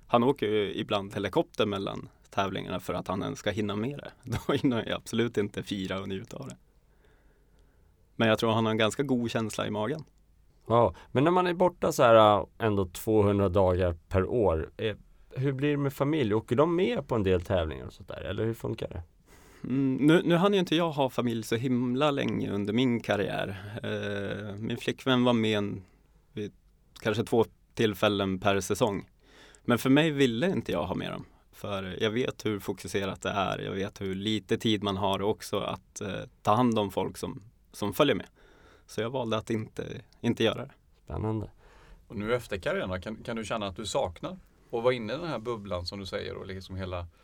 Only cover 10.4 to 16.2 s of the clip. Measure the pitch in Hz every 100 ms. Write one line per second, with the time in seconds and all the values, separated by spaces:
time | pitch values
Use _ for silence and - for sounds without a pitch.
10.4 | _ _ - 117 104 - - 120 160 180
11.4 | 180 175 180 - 180 151 123 113 107 101
12.4 | - - 113 101 92 - - 107 101 101
13.4 | 98 98 92 90 90 82 - 95 92 120
14.4 | 95 80 - - 110 101 - - - 131
15.4 | 139 131 147 143 139 - 143 156